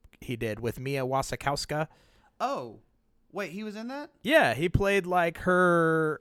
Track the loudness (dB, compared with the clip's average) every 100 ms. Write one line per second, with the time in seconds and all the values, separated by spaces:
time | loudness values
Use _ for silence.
0 | -20 _ -8 -4 -4 -2 -4 -4 -4 -2
1 | 0 -2 -2 -4 -4 -4 -4 -4 -4 _
2 | _ _ _ -6 -6 -6 -10 -16 _ _
3 | _ _ _ -10 -8 -8 -10 -10 -10 -10
4 | -12 _ 2 4 4 2 2 2 4 2
5 | 2 2 2 0 2 4 6 6 4 2
6 | 0 -4